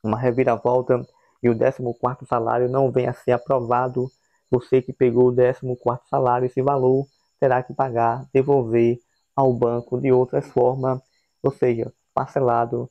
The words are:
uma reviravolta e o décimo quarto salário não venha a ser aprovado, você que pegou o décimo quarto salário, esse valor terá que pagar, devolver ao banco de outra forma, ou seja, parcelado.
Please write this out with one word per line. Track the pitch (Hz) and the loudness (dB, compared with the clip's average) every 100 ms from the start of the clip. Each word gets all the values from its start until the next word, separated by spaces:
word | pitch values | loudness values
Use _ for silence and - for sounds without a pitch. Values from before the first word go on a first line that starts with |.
uma | 110 107 | -4 -2
reviravolta | 127 123 127 113 120 127 123 127 127 _ _ _ | 0 0 0 0 0 0 0 -2 -2 _ _ _
e | 120 | 0
o | |
décimo | 113 127 135 123 | 2 0 -2 -8
quarto | 117 123 131 123 | -4 -6 -6 -4
salário | 120 117 117 123 | -2 0 0 0
não | 135 135 | 0 0
venha | 127 127 | 0 -2
a | |
ser | 127 - | -4 -2
aprovado, | 123 - 135 117 123 127 123 127 _ _ _ _ | -2 0 -2 0 -2 0 -4 -8 _ _ _ _
você | 123 - 131 | -4 2 0
que | 127 | 0
pegou | - 127 117 127 | 0 2 4 2
o | |
décimo | 123 123 127 127 123 | 4 2 0 -8 -4
quarto | 120 123 _ | -4 -6 _
salário, | 143 127 123 127 | -2 0 0 -2
esse | 131 | -2
valor | 131 139 127 131 139 _ _ _ | -2 0 2 0 -2 _ _ _
terá | 135 127 | 0 0
que | 131 | -2
pagar, | 143 135 117 117 123 135 | -6 -2 0 0 -2 -2
devolver | 135 139 139 113 117 117 120 _ _ _ - | 0 2 0 2 2 2 0 _ _ _ 0
ao | 135 | 0
banco | 120 120 120 120 123 | 2 0 -2 -4 -4
de | 135 | 2
outra | 127 127 143 | 2 2 -4
forma, | - - 123 131 131 127 _ _ _ _ | -2 0 0 0 -4 -4 _ _ _ _
ou | 139 | -4
seja, | - 127 117 117 _ _ | 0 -2 0 -6 _ _
parcelado. | - 135 147 127 117 117 120 120 | -6 -4 -2 0 0 -2 -6 -8